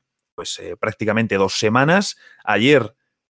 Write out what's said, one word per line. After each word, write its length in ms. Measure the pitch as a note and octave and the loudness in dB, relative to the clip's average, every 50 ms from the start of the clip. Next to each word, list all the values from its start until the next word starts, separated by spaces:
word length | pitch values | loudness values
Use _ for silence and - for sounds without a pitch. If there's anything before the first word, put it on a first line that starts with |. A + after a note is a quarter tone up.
| _ _ _ _ _ _ _ | _ _ _ _ _ _ _
pues, 240 | - F2 - - - | -14 -12 -12 -12 -12
eh, 160 | F#2+ F2+ F2 | -12 -14 -10
prácticamente 580 | - - A2 - - A2+ G#2+ G#2 A2+ A2+ G#2 G#2 | -8 -6 -8 -6 -4 -4 -2 0 0 0 0 0
dos 220 | F#2+ G2 F#2+ - - | 0 0 0 0 -2
semanas. 580 | - G#2+ A2 B2 C3+ D#3 F3 G3+ G3 - - - _ - - _ _ | -2 0 2 2 2 2 2 2 0 -2 -6 -12 _ -20 -20 _ _
Ayer, 500 | - G#2 G2+ A2+ C#3 D3 C3 A2+ G#2 - _ _ _ _ _ _ _ | -2 0 2 4 4 4 4 4 0 -8 _ _ _ _ _ _ _